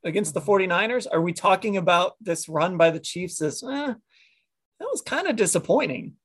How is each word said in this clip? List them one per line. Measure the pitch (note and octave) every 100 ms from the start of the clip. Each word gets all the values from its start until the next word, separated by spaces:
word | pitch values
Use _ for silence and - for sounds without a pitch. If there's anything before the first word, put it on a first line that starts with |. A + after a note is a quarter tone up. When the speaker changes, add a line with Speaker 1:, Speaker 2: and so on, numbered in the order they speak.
Speaker 1:
Against | F3 E3+ G3+
the | D#3
Speaker 2:
Mm-hmm. | D3
Speaker 1:
forty-niners? | G3 F#3+ F3 A3 B3 -
Are | -
we | E3+
talking | E3+ - F#3+ A3 G3
about | F3 F3 F3+ -
this | G#3 E3 -
run | D#3 E3+ F3+
by | E3
the | D#3+
Chiefs | - F3 F3+ -
as, | D3+ C#3+
"Eh, | B3+ C#4 C#4+ A3+ _ _ _ _ _ _ _ _
that | A#4
was | C5
kinda | - C#4+ F#4
disappointing"? | A3+ F#3 E3+ - G#3+ B3 C3 - -